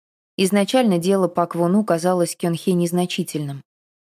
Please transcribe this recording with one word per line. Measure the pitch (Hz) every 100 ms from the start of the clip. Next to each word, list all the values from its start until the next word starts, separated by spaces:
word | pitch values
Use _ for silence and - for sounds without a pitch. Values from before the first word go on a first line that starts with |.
| _ _ _ -
Изначально | 190 202 196 262 233 175
дело | 180 196 180
Пак | 180 170 170
Вону | 170 202
казалось | 214 165 180 185 170 -
Кёнхе | 175 165 -
незначительным, | 180 170 180 175 - 165 151 147 139 - _ _ _